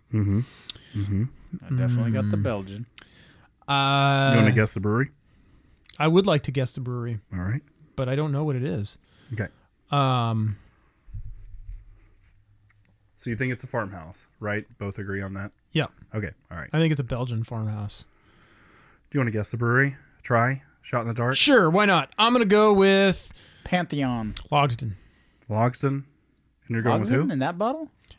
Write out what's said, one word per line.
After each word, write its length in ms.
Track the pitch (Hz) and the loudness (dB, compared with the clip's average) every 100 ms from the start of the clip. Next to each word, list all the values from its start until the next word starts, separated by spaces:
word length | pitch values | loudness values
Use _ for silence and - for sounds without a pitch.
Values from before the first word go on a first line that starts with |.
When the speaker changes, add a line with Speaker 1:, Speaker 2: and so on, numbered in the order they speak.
| _ | _
Speaker 1:
Mm-hmm. 260 | 107 101 101 123 - - - - 107 | -2 2 0 -2 -10 -18 -18 -10 -6
Mm-hmm. 260 | 98 98 131 - - 175 - | -2 -2 -2 -6 -16 -14 -4
Speaker 2:
I 40 | 127 | -2
definitely 340 | 123 120 117 | 0 0 0
got 200 | 131 104 | 0 0
the 60 | 101 | 0
Speaker 3:
Mm. 60 | |
Speaker 2:
Belgian. 420 | 120 104 95 101 120 - - - - _ _ _ - | -2 -4 -6 -12 -14 -18 -20 -20 -20 _ _ _ -2
Speaker 3:
Uh, 640 | 139 139 139 139 139 135 | 0 2 4 4 4 4
Speaker 1:
You 60 | 117 | 6
wanna 120 | 107 | 6
guess 200 | 113 107 | 4 2
the 80 | - | 0
brewery? 320 | 104 113 143 - _ _ _ _ _ _ - - | 0 0 -2 -6 _ _ _ _ _ _ -20 -2
Speaker 3:
I 80 | 156 | 4
would 180 | 175 196 | 4 4
like 160 | 151 | 2
to 80 | - | 0
guess 200 | 135 123 | -2 -4
the 100 | - | -6
brewery, 380 | 123 123 120 110 - | -8 -6 -6 -8 -8
Speaker 1:
All 80 | 92 | -6
right. 220 | 92 135 - _ - - | -4 -6 -8 _ -12 -6
Speaker 3:
but 140 | 127 | -2
I 60 | 135 | -2
don't 160 | 151 | -2
know 120 | 143 | -2
what 120 | 151 127 | -2 -2
it 80 | |
is. 340 | 131 - 101 - _ _ - | -4 -4 -6 -12 _ _ -12
Speaker 1:
Okay. 140 | 107 98 - _ _ _ | -8 -8 -10 _ _ _
Speaker 3:
Um. 640 | 143 135 123 113 110 107 101 - _ _ _ - - - - - - - - - - _ _ _ _ _ _ _ _ _ _ _ _ | 0 2 0 0 -2 -2 -6 -14 _ _ _ -16 -12 -12 -14 -16 -16 -16 -16 -18 -20 _ _ _ _ _ _ _ _ _ _ _ _
Speaker 1:
So 100 | 123 | -8
you 60 | 113 | -4
think 160 | 127 | -4
it's 120 | 120 | -6
a 40 | 131 | -6
farmhouse, 580 | 120 98 92 80 - _ _ | -8 -6 -10 -16 -20 _ _
right? 260 | 104 104 - - | -6 -6 -8 -10
Both 200 | 101 107 | -10 -8
agree 240 | 98 98 | -8 -8
on 120 | 95 | -8
that? 180 | 98 104 - _ | -10 -12 -16 _
Speaker 3:
Yeah. 160 | 156 127 - - 110 | -4 -4 -10 -12 -10
Speaker 1:
Okay. 160 | 95 - _ | -10 -12 _
All 60 | 85 | -14
right. 120 | 69 | -4
Speaker 3:
I 60 | 156 | 0
think 120 | 165 | 0
it's 100 | 143 | 0
a 20 | |
Belgian 400 | 120 120 123 113 | -4 -6 -4 -6
farmhouse. 640 | 113 113 107 107 104 - - _ _ _ _ _ _ _ _ _ _ | -6 -6 -6 -6 -10 -12 -20 _ _ _ _ _ _ _ _ _ _
Speaker 1:
Do 60 | 143 | -2
you 20 | |
wanna 120 | 120 | -2
guess 180 | 107 101 | -2 -6
the 80 | 113 | -2
brewery? 400 | 120 127 139 135 - _ | 0 2 2 -2 -16 _
Try? 380 | - 117 120 135 - _ | 0 2 2 -2 -10 _
Shot 200 | - 123 | -6 -4
in 60 | 113 | -4
the 60 | |
dark? 220 | 113 120 139 | -2 -2 2
Speaker 3:
Sure, 340 | 294 254 165 | 6 6 6
why 160 | 185 202 | 4 4
not? 260 | 170 139 - | 2 0 0
I'm 160 | 233 | 2
gonna 120 | 247 208 | 4 4
go 280 | 208 214 | 6 6
with 580 | 196 196 196 196 180 - - - - | 6 6 6 4 2 -8 -20 -20 -20
Speaker 2:
Pantheon. 720 | - 180 165 143 131 120 107 - - | -4 -2 -2 -2 -2 -2 -4 -8 -2
Speaker 3:
Logsdon. 420 | 147 139 113 113 92 - _ _ _ - | 0 2 -2 -6 -10 -16 _ _ _ -6
Speaker 1:
Logsdon? 340 | 107 123 - 135 | 0 0 0 -2
And 120 | 139 - _ _ _ _ _ - | -2 -8 _ _ _ _ _ -6
you're 120 | 113 | -2
going 180 | 117 120 | 0 0
with 80 | 107 | 2
Speaker 2:
Logsdon 160 | 131 190 | 0 0
Speaker 1:
who? 40 | |
Speaker 2:
in 80 | 139 | -2
that 180 | 139 175 | -4 -2
bottle? 320 | 226 311 311 _ _ | -4 -4 -10 _ _